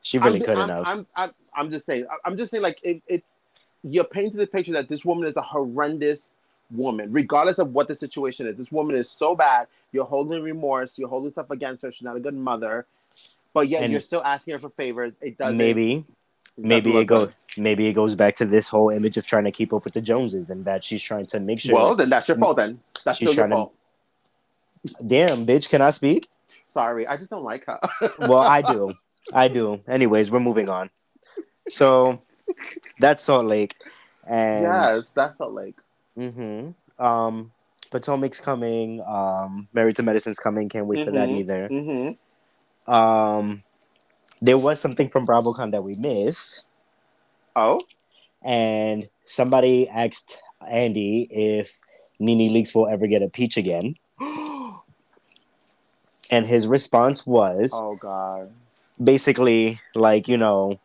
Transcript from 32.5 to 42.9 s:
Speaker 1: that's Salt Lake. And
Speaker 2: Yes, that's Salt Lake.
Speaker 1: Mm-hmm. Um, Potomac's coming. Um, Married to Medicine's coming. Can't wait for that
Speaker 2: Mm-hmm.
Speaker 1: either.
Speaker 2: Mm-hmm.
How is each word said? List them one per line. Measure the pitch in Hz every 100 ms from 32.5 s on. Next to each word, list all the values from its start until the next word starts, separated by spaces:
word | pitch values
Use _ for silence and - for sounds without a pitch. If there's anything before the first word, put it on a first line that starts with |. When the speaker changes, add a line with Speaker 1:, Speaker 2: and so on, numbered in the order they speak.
| - - - - -
Speaker 1:
that's | 139 147
Salt | - 135 113
Lake. | 107 104 - - - - - -
And | 117 113 107
Speaker 2:
Yes, | 135 180 139 110 120
that's | - 143 147
Salt | 131
Lake. | 107 98 - _ _ _ -
Speaker 1:
Mm-hmm. | 123 117 113 107 143 175 _ _
Um, | 123 117 113 110 113 _ _ _ -
Potomac's | 127 139 139 135 -
coming. | - 131 117 113 110 113 98
Um, | 104 98 95 95 98 101
Married | 117 113 110
to |
Medicine's | 117 107 110 104
coming. | 113 107 104
Can't | 113 101
wait | 104
for | 151
that | 139 127
Speaker 2:
Mm-hmm. | 101
Speaker 1:
either. | 95 95 98
Speaker 2:
Mm-hmm. | 139 147 135 135 233 _ - _ _ _ _ -